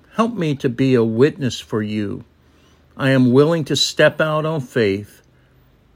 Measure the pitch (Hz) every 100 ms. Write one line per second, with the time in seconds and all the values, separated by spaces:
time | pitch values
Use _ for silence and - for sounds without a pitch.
0 | _ - 233 208 160 135 135 117 135 123
1 | 113 113 151 117 127 - - 113 107 107
2 | 101 95 - _ _ _ _ _ _ -
3 | 135 135 127 127 151 170 143 139 - -
4 | 151 143 156 156 156 160 123 127 104 98
5 | 104 - _ _ _ _ _ _ _